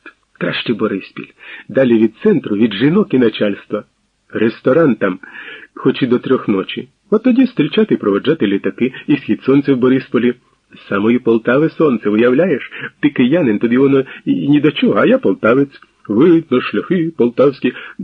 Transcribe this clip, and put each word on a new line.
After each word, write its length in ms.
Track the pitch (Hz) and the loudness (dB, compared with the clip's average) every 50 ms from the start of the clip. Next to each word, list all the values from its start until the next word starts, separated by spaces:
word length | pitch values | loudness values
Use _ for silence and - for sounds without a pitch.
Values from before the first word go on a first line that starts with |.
| - - - _ _ _ _ | -20 -20 -20 _ _ _ _
Краще 400 | - 175 - - - - 127 113 | -8 -6 -6 -6 -6 -6 -6 -4
Бориспіль. 540 | 95 110 104 104 92 - - - - 62 - _ _ - - - - - - | -2 -2 -4 -4 -6 -8 -12 -16 -18 -18 -18 _ _ -20 -20 -20 -20 -18 -4
Далі 280 | 104 135 135 120 117 | -2 0 2 2 4
від 180 | 110 113 110 - - - | 4 2 0 0 -2 0
центру, 320 | 214 202 139 - - 104 | 0 0 0 -2 -4 -2
від 180 | 101 120 113 101 | 0 0 -2 0
жінок 400 | 95 127 147 170 214 196 - 139 | -2 0 0 2 0 0 0 0
і 40 | |
начальства. 680 | 131 120 110 - - 110 104 98 - - - 107 104 - _ _ _ _ _ _ _ _ _ | 2 2 0 0 -2 -4 -4 -4 -6 -10 -10 -10 -10 -10 _ _ _ _ _ _ _ _ _
Ресторан 640 | - 104 107 117 - - - 131 131 160 165 139 110 | -4 -2 -2 -2 -2 -2 0 0 2 4 2 2 2
там, 240 | - - 95 92 - - - - - - - - - - - _ | 0 -2 -4 -4 -6 -12 -20 -20 -20 -20 -20 -20 -20 -20 -20 _
хоч 260 | - - 135 127 - | -4 -2 -2 0 0
і 60 | 143 | 0
до 120 | 120 123 120 | 0 0 -2
трьох 280 | - 123 127 117 - | 0 -2 -2 -2 0
ночі. 400 | - 104 95 90 - - 117 - - _ _ _ _ | -2 -2 -2 -4 -6 -8 -12 -12 -14 _ _ _ _
От 140 | 208 214 - | -2 0 0
тоді 220 | 262 226 262 262 | 2 2 2 2
зустрічати 480 | - - - 147 156 - 214 220 - 123 | 2 0 -2 -4 0 0 0 0 0 0
і 40 | |
проводжати 500 | - - 104 98 101 92 139 160 - 113 | 0 0 0 0 0 0 -2 -2 0 0
літаки, 460 | 98 98 98 - - - - 117 127 - - - | -2 -2 -2 -4 -6 -4 -4 -4 -4 -4 -6 -4
і 100 | - 147 | -2 -2
схід 260 | 139 - 113 107 - - | -2 -2 -4 -6 -2 0
сонця 300 | 131 135 143 139 143 139 | 2 2 2 2 2 0
в 40 | |
Борисполі. 560 | 123 127 127 131 131 - - - 120 117 123 120 - _ _ _ _ _ _ - | 2 2 2 2 0 -2 -4 -2 0 0 -2 -2 -4 _ _ _ _ _ _ -20
З 120 | - - | -20 -10
самої 320 | - 104 98 104 113 120 123 | -6 -4 -2 0 0 0 0
Полтави 500 | - 117 113 113 - 120 123 139 160 156 | 2 0 0 0 0 0 0 2 0 0
сонце, 400 | - - 165 147 120 107 - 104 | 0 0 0 0 0 -2 -2 -2
уявляєш? 640 | 104 107 117 127 127 147 175 190 143 117 - - - - - - - _ | 0 2 2 2 2 2 0 0 -2 -4 -6 -10 -16 -16 -16 -16 -6 _
Ти 100 | - 143 | -2 0
киянин, 500 | 143 - 127 123 151 180 160 117 104 98 | 0 0 0 2 2 0 0 0 0 0
тобі 180 | 117 113 120 | 0 0 2
воно 260 | 131 139 135 139 135 131 - - - - | 2 2 2 2 0 0 -4 -10 -8 -6
і, 60 | - | -4
і 180 | 139 - - 139 | -4 -2 0 2
ні 100 | 147 147 | 2 2
до 120 | 135 156 | 2 0
чого, 220 | - - 262 214 117 | 0 0 0 0 2
а 120 | 101 131 | 2 2
я 120 | 180 254 | 2 2
полтавець. 640 | 262 - 101 92 - - 107 123 139 143 139 - - - _ _ _ - | 2 2 -2 -2 0 0 2 2 2 0 -2 -6 -14 -20 _ _ _ -8
Видно 540 | - 104 110 151 185 165 165 160 - 123 127 | -2 2 4 4 4 4 2 2 0 -2 -2
шляхи 500 | - - - 104 - - 190 180 160 165 - | -2 -2 -4 -6 -4 -2 -2 -2 -2 -2 -2
полтавські. 560 | - 120 120 - - 127 143 135 - - 123 - - - - - - | -2 -2 0 2 2 0 0 0 -2 -4 -4 -4 -6 -12 -18 -16 -16